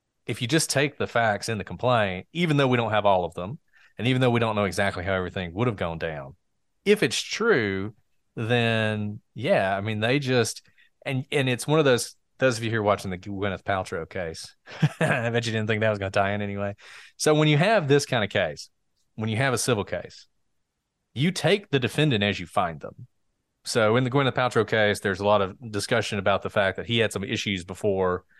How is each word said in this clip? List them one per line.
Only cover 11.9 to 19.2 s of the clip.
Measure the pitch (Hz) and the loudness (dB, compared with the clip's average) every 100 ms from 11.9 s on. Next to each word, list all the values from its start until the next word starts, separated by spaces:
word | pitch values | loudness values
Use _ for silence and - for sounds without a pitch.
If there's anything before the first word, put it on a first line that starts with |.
| 120 - - _ - | 2 0 -14 _ 0
those | 131 113 | 0 0
of | |
you | 113 | -2
who | 113 | 0
are | |
watching | 104 98 98 | 2 0 -2
the | 90 | -8
Gwyneth | 101 98 101 90 | -8 -6 -4 -4
Paltrow | - 95 92 90 82 | -4 -4 -4 -8 -8
case, | 98 82 80 - _ - | -8 -8 -10 -16 _ -20
<laughs> | - 156 - | -2 -2 0
I | 156 139 117 | -2 0 0
bet | 120 | -2
you | 117 | -2
didn't | 110 107 | -2 0
think | 107 | 2
that | 110 | 0
was | 101 | 0
gonna | 95 | -2
tie | 101 98 | 0 0
in | 104 | -2
anyway. | 101 101 101 101 - - - - | -4 -4 -6 -8 -18 -20 -20 -2
So | 156 | 2
when | 151 156 | 4 4
you | 147 | 4
have | 180 214 143 | 4 2 4
this | 143 - | 2 2
kind | 123 | -2
of | 101 | 0
case, | 104 82 73 - _ _ _ _ | 0 -2 -4 -16 _ _ _ _
when | - | -6